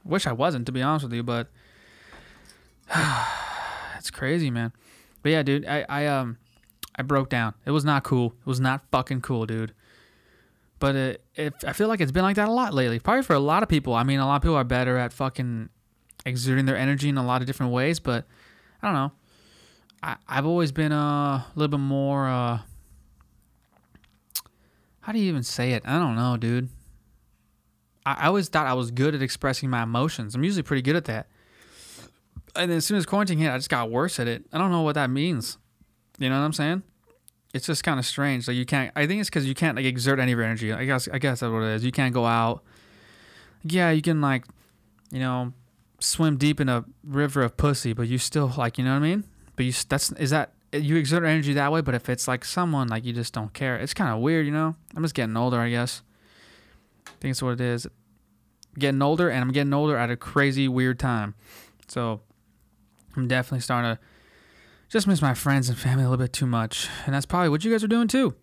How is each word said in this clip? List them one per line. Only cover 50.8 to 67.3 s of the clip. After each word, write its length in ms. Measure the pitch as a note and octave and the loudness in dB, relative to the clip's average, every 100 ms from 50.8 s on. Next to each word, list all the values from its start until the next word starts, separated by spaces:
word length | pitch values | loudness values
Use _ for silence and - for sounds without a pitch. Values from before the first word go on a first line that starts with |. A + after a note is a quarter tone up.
| D3 D#3+ | 2 2
exert 260 | C#3 E3+ | 2 2
energy 300 | E3 D#3 C#3+ | 2 2 2
that 180 | C#3+ C#3+ | 2 2
way, 100 | D#3+ | 2
but 140 | C#3+ B2 | 0 -2
if 140 | - | -2
it's, 180 | B2 - | -4 -2
like, 160 | B2+ | -4
someone, 460 | - F3 F3 D3 B2 | -4 -2 0 0 0
like, 160 | A2+ A#2+ | -2 -4
you 80 | |
just 200 | A#2+ A#2 | -4 -4
don't 200 | - G#2+ | -6 -8
care. 240 | - C3+ A#2 | -4 -4 -2
It's 160 | C3 | -4
kinda 240 | - E3+ A2 | -2 -2 0
weird, 280 | C3+ E3 D3 | 2 2 0
you 60 | |
know? 240 | D3+ D#3+ D#3+ - - | 0 -2 -4 -12 -4
I'm 60 | |
just 140 | D#3+ - | -4 -2
getting 220 | A#2 A2+ | -2 0
older, 220 | B2 B2 | 0 2
I 100 | A#2 | 0
guess. 340 | A#2+ B2 - _ _ _ - - - _ _ _ _ - | 0 -2 -6 _ _ _ -20 -20 -20 _ _ _ _ -20
I 40 | - | -8
think 100 | C#3 | -6
it's 100 | B2+ | -2
what 120 | B2+ | -2
it 80 | A#2+ | -2
is. 260 | B2 A#2+ - _ _ _ _ _ _ _ - - | -2 -2 -6 _ _ _ _ _ _ _ -20 -2
Getting 240 | C#3 C3+ | 0 2
older, 280 | C#3 D#3+ F3 | 2 2 2
and 120 | B2+ | 2
I'm 100 | B2+ | 0
getting 220 | C3+ C#3+ | 0 2
older 240 | C#3+ D3+ C3+ | 2 2 2
at 140 | A#2+ | 0
a 60 | A#2+ | -2
crazy, 500 | - D3 C#3 C3 C3+ | -2 2 4 4 2
weird 320 | B2+ B2+ B2 | 2 2 2
time. 340 | C3 A#2 G#2 - - - - _ - | 0 0 -4 -10 -20 -20 -20 _ -10
So, 340 | - A#2 G#2+ _ _ _ _ _ _ _ _ - - | -4 -4 -6 _ _ _ _ _ _ _ _ -10 -4
I'm 120 | B2 | 0
definitely 340 | B2+ B2 C3 | 0 0 -4
starting 340 | - B2 A#2+ A2+ | -2 0 0 -4
to 40 | _ _ _ _ _ - - _ _ | _ _ _ _ _ -20 -20 _ _
just 160 | A3 G3+ | 0 4
miss 160 | E3+ | 4
my 120 | C#3 | 2
friends 340 | B2 D3 C#3 B2+ | 2 2 2 2
and 100 | A#2+ | 0
family 280 | B2+ C3 B2+ | 0 2 2
a 40 | |
little 140 | B2+ | 2
bit 80 | B2+ | 0
too 140 | - B2+ | -2 0
much. 420 | A#2 A2 - - - - | 0 -2 -4 -8 -6 -2
And 80 | |
that's 120 | C#3 | -2
probably 240 | C3+ | 0